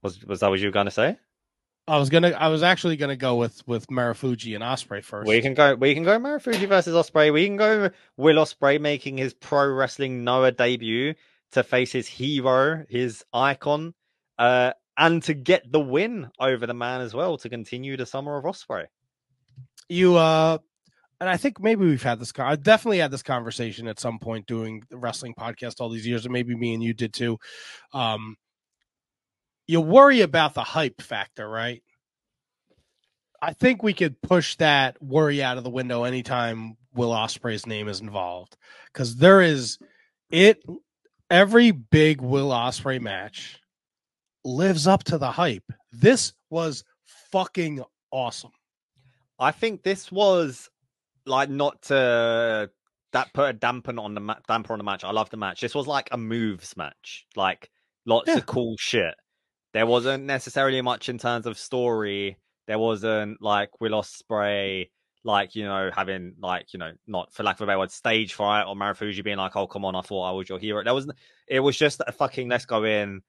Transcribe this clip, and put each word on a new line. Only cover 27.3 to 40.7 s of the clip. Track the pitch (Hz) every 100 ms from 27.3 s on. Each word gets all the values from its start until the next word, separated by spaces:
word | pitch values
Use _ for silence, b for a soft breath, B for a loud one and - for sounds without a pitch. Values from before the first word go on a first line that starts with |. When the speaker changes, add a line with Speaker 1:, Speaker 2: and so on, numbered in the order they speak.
| 113 B B B B B
Speaker 2:
Um, | 139 120 107 110 107 _ _ _ _ _ _ _ _ _ _ _ _ -
you | 165
worry | 156 220 277 254
about | 180 156 151
the | -
hype | 110 - 147 -
factor, | - 110 98 - 107
right? | 110 117 120 _ _ _ _ _ _ _ _ _ _ _ _ _ _ _ _
I | 160
think | 156 254 233
we | 220
could | 190 170 135
push | - 180 151 -
that | 156 143 131 -
worry | 143 139 151 143
out | 135 127
of |
the | 123
window | 123 127 120
anytime | 120 127 120 123 117 113 113 113 _
Will | 120 120
Ospreay's | 117 110 - 120 107 -
name | 107 107
is | 95
involved, | 107 104 90 90 90 _ b b b
'cause | - 123
there | 117 165 196
is, | 175 147 117 - b b b _ _
it, | 160 196 220 -